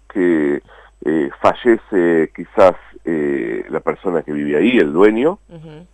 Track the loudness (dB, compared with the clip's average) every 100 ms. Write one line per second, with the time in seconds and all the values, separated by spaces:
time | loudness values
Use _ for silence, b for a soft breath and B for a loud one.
0 | _ -2 0 2 0 -4 -8 b b _
1 | -4 -2 -2 0 0 0 2 0 0 0
2 | 2 2 0 -4 -10 4 4 4 -10 -14
3 | -6 -4 -2 -4 -6 -8 -8 -8 -6 -6
4 | -4 -6 -4 -6 -4 0 0 2 0 4
5 | 4 4 -2 -4 _ -20 -20 -20 -20